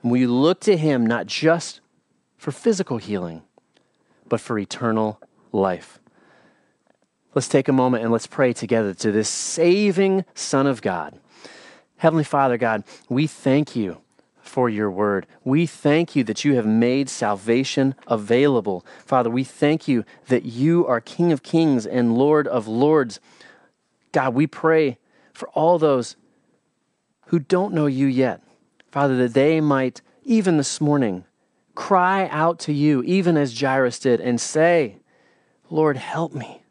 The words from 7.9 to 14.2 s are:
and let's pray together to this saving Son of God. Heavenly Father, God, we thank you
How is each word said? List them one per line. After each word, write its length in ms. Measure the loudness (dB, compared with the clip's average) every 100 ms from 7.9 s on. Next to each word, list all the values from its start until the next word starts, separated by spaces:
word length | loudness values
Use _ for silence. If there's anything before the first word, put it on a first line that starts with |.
| 0
and 80 | 0
let's 160 | -2 -4
pray 240 | -2 0
together 420 | 0 -2 0 0 -2
to 160 | -2
this 160 | 0 -2
saving 960 | -6 -8 0 2 4 2 2 2 0 -4
Son 340 | -12 -2 0 0
of 140 | -2
God. 360 | -4 -6 -8 -16 _ _ -20 -20 -20 -20 _ _
Heavenly 300 | 2 2 0
Father, 320 | 0 2 0
God, 260 | 0 -2 -6 -20 _
we 200 | -2 -2
thank 500 | -2 0 0 0 -4
you 220 | -6 -6 _ _